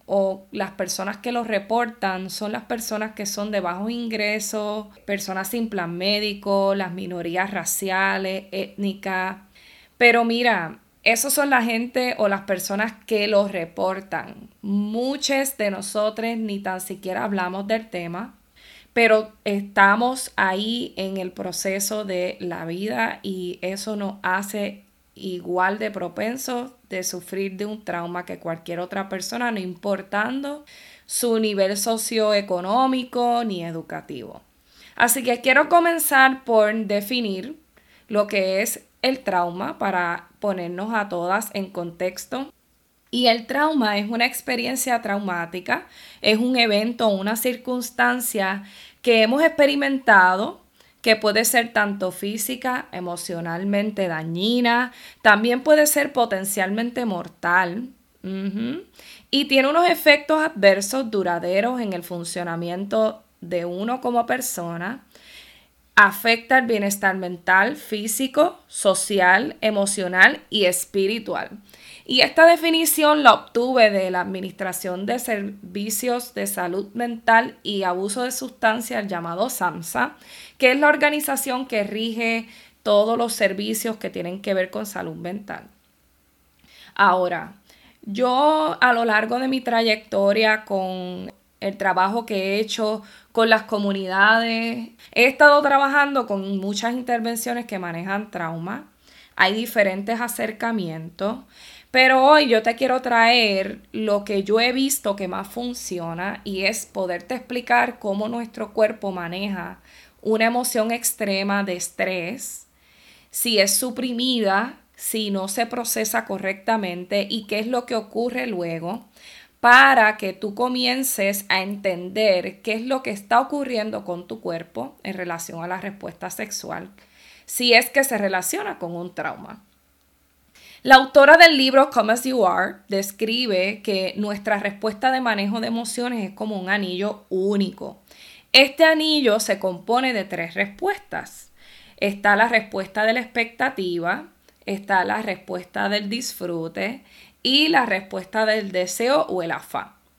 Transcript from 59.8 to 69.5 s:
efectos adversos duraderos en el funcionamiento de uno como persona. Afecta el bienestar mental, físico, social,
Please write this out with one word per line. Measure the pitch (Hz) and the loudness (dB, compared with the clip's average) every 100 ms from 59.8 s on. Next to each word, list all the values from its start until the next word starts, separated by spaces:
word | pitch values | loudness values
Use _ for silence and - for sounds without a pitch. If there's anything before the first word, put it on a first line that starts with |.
| 349 | 2
efectos | 320 311 294 294 311 | 4 6 4 4 0
adversos | 311 262 196 190 196 262 240 | 0 4 4 6 2 -4 -4
duraderos | 214 180 170 170 190 233 254 | -2 -2 -2 0 0 0 -2
en | 214 | -4
el | 180 | -6
funcionamiento | 170 175 165 180 170 170 170 180 196 226 220 220 _ _ | -8 -10 -8 -8 -6 -6 -6 -6 -4 0 0 -2 _ _
de | 170 175 | -6 -4
uno | 175 180 220 254 | -4 -6 -4 -4
como | 247 240 233 | -2 -2 0
persona. | 254 254 - 170 170 180 269 _ - - - - - _ _ _ - | -2 -4 -8 -8 -8 -8 -10 _ -20 -20 -20 -20 -20 _ _ _ 6
Afecta | 202 196 233 226 - 262 | 6 6 0 0 4 4
el | 233 | 4
bienestar | 220 202 202 202 190 | 0 0 0 0 -2
mental, | 180 175 180 185 214 294 | -4 -6 2 4 4 0
físico, | - 214 214 - 269 294 339 - _ | -8 -6 -4 -4 -2 2 2 0 _
social, | - - - - 196 180 190 226 | -2 0 2 0 2 6 4 2